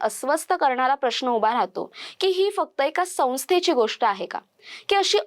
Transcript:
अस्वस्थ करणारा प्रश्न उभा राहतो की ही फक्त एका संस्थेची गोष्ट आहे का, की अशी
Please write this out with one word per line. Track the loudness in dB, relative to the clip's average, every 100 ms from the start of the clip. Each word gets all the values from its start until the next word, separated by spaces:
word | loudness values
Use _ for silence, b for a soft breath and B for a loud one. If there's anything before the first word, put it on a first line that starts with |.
अस्वस्थ | -4 -4 -2 -2 0
करणारा | 0 2 2 0 0
प्रश्न | 0 -2 0
उभा | 2 2
राहतो | 2 0 -4 -10 B B B
की | 0
ही | 2 0
फक्त | 0 -4 -2
एका | -2 0 -4
संस्थेची | 0 0 0 0 2 4
गोष्ट | 2 2 2
आहे | 0 0 -6
का, | -10 -12 _ B B -2
की | 0
अशी | 2 2